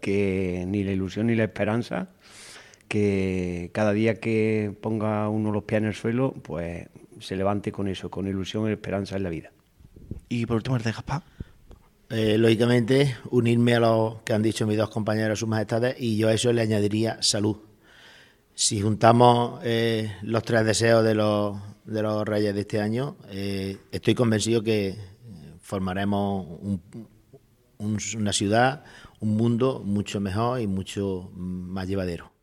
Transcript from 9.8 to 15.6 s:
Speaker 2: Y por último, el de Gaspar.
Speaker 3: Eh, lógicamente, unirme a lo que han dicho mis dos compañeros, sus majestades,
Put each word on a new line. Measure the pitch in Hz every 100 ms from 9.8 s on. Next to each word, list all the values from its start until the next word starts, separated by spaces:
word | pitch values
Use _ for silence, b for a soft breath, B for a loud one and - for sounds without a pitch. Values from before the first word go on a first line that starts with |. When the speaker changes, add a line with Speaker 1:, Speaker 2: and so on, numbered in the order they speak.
| - - - - -
Speaker 2:
Y | 120 113
por | 113
último, | 107 131
el |
de | 113
Gaspar. | 107 - 143 - B B B - - _ _ _
Speaker 3:
Eh, | 117 110 107
lógicamente, | 113 113 120 123 113 131 143 123 -
unirme | 123 117 117 120 120
a |
lo | 117 113 110 110
que | -
han | 110
dicho | 110 104 110
mis | 107
dos | 104
compañeros, | - 107 107 110 104
sus | 110
majestades, | 107